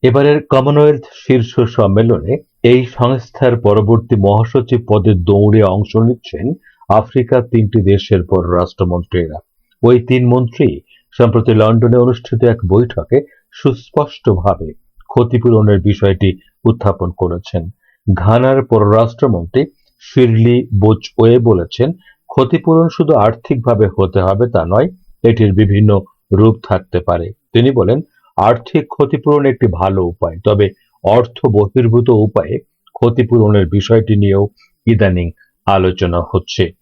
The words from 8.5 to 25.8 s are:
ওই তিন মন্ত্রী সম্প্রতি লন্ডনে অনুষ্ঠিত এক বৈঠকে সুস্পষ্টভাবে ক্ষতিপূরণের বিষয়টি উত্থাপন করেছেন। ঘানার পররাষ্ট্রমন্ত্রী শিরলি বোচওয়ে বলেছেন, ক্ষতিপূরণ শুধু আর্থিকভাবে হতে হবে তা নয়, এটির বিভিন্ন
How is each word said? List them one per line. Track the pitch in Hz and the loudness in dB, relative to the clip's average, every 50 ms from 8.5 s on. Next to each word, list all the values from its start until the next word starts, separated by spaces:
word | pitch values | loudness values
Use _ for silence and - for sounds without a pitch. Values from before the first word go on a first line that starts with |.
| 87 87 90 - - - 95 87 87 87 87 _ - 92 85 80 76 78 _ _ _ _ _ _ _ _ | -2 -2 -2 -4 -4 -6 -4 -4 -4 -6 -6 _ -6 -6 -6 -6 -8 -16 _ _ _ _ _ _ _ _
ওই | - 120 123 123 120 | 2 2 2 2 2
তিন | 123 127 127 123 120 | 0 -2 0 2 2
মন্ত্রী | 120 127 127 117 - - 151 120 - - _ _ _ _ _ _ _ - | 0 0 0 -4 -2 -2 -2 -2 -2 -6 _ _ _ _ _ _ _ 0
সম্প্রতি | 123 117 117 117 110 - 110 | 0 2 2 0 0 2 2
লন্ডনে | 107 107 110 113 117 120 120 120 | 2 2 2 2 2 2 2 2
অনুষ্ঠিত | 123 120 123 120 117 - - - 113 123 | 2 2 0 -2 -4 -6 -8 -4 0 0
এক | 120 110 113 - | 0 0 -2 -2
বৈঠকে | 87 92 107 123 120 - - - _ 117 139 143 _ _ _ _ _ | 0 0 0 0 0 -4 -10 -6 _ -2 -2 -2 _ _ _ _ _
সুস্পষ্টভাবে | _ - - 139 123 - - _ _ 156 147 147 - - _ 131 101 87 87 101 - - 82 76 73 - _ _ _ _ _ _ | _ -4 -2 -2 -2 -2 -10 _ _ -4 -4 -4 -8 -6 _ -2 -2 0 0 -2 -4 -4 -6 -14 -16 -18 _ _ _ _ _ _
ক্ষতিপূরণের | - - 123 120 127 117 113 123 117 110 107 104 104 95 | -2 -2 -2 0 -2 0 0 2 2 2 2 2 2 2
বিষয়টি | 85 101 101 - - 98 95 90 101 95 92 92 _ _ _ _ _ | 0 -2 -2 0 0 -2 0 0 0 -2 -2 -4 _ _ _ _ _
উত্থাপন | 117 113 117 - 104 95 - 92 90 | -2 -2 0 -2 -4 -4 -2 -6 -8
করেছেন। | 92 - 92 87 87 87 - - - 92 80 87 - _ _ _ _ _ _ 110 95 | -4 -4 -4 -4 -4 -8 -10 -8 -8 -8 -8 -8 -14 _ _ _ _ _ _ -2 -2
ঘানার | 87 87 101 113 120 127 131 135 135 | 0 2 2 2 2 2 2 0 0
পররাষ্ট্রমন্ত্রী | 131 - 117 110 104 101 104 110 117 113 - - - 160 107 87 85 85 - 123 151 180 _ _ _ _ _ _ | 0 0 0 2 2 2 2 2 2 0 -2 -2 -2 -2 -2 -2 -6 -4 -2 -2 -2 -2 _ _ _ _ _ _
শিরলি | - - - 131 127 117 113 110 113 120 120 123 127 - 107 98 | -20 -6 0 0 2 2 2 2 2 2 2 0 -2 -2 -2 0
বোচওয়ে | 98 107 110 107 - - _ - 113 113 120 127 | 2 2 0 0 -4 -14 _ 0 2 4 4 4
বলেছেন, | 117 117 107 90 85 - - - 127 147 180 180 _ _ _ _ _ | 4 2 0 0 -2 -6 -4 -4 -4 -4 -4 -8 _ _ _ _ _
ক্ষতিপূরণ | _ - - 135 131 - 160 - 165 160 165 165 165 | _ -2 -2 -2 0 -2 -4 0 0 2 2 2 0
শুধু | - - 160 147 156 | -2 -2 0 0 2
আর্থিকভাবে | 123 101 110 117 - _ - 147 123 117 123 117 104 110 98 - - | 2 2 0 -2 -4 _ -6 -6 -4 -2 -2 0 0 0 -2 0 -2
হতে | 95 90 - 95 | -4 -2 -2 -2
হবে | 90 92 98 101 120 123 | 0 0 0 0 -2 -2
তা | 113 90 82 | -2 -4 -2
নয়, | 85 95 110 143 180 180 _ _ _ - _ | 0 0 0 -2 -2 -6 _ _ _ -20 _
এটির | - 117 113 113 110 101 | 0 0 2 2 0 0
বিভিন্ন | 95 98 107 98 101 101 | 2 2 2 2 2 2